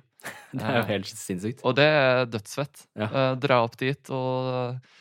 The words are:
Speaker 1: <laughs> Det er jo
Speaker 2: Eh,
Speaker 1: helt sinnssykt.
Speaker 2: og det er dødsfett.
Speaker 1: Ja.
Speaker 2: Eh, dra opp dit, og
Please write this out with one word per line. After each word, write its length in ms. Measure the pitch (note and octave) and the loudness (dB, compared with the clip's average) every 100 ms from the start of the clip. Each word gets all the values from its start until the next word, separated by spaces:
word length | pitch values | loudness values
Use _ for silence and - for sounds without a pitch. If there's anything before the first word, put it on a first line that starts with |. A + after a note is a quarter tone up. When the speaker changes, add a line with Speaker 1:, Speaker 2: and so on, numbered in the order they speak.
| - _ | -10 _
Speaker 1:
<laughs> 300 | - - - | -18 -16 -12
Det 80 | C3 | -6
er 120 | A2 A#2 | 0 0
jo 60 | |
Speaker 2:
Eh, 40 | G#2+ | 0
Speaker 1:
helt 180 | G2+ G2 | -2 -4
sinnssykt. 540 | - - F#2 G#2 A#2+ B2 | -10 -8 -6 -4 -2 0
Speaker 2:
og 100 | C3 | 4
det 100 | D3 | 4
er 400 | D#3 C3 B2+ B2+ | 6 4 4 2
dødsfett. 600 | A2+ - - D3 - - - | -4 -6 -8 -8 -10 -18 -8
Speaker 1:
Ja. 100 | G#2+ C3 C3 | -4 0 0
Speaker 2:
Eh, 40 | C3 | 0
dra 280 | C3+ B2+ | 2 4
opp 120 | A#2 - | 2 0
dit, 340 | C3 C#3+ - | -4 -4 -6
og 720 | C3 B2+ B2+ B2+ B2+ B2 B2+ - _ | -6 -4 -2 -2 -4 -4 -6 -12 _